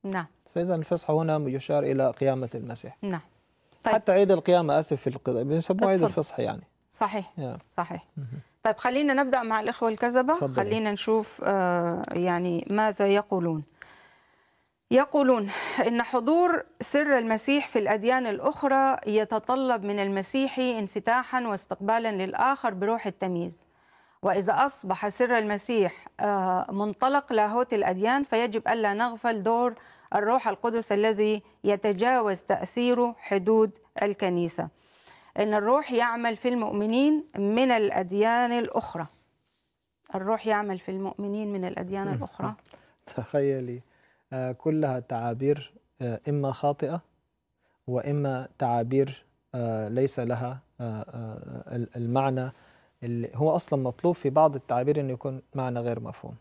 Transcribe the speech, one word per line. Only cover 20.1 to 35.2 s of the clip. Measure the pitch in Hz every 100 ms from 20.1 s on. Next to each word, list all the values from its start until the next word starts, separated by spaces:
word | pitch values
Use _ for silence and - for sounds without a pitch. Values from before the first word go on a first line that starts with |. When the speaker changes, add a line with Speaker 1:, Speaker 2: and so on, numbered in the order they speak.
| 196 190 269 269 - 254 233
Speaker 1:
انفتاحًا | 196 214 202 240 247 254 240
واستقبالًا | 196 - 190 202 226 226 202 190
للآخر | - 254 269 240
بروح | 190 202 226 214
التمييز، | 180 190 175 170 165 _ _ _ _ _ _
وإذا | 202 185 190
أصبح | - 277 - 190 185 208
سر | - 247 240
المسيح، | 214 208 - 233 185 - - -
آه، | 208 202 185 180 -
منطلق | 196 208 208 262 285 285
لاهوت | 226 214 226 247
الأديان | 220 - 185 214 269
فيجب | 285 226 240 214 -
ألا | 233 214
نغفل | 202 240 226 240 226
دور | 196 233 247 226 - - _
الروح | 202 208 254 226
القدس | 196 240 226 220
الذي | 202 220 208 214 214 - _
يتجاوز | 202 202 214 190 233 254 220 185
تأثيره | - 196 185 - 240 240 240 233
حدود | - 202 185 220 220 - _ -
الكنيسة. | 208 196 196 175 170 - 170 _ _ _ - -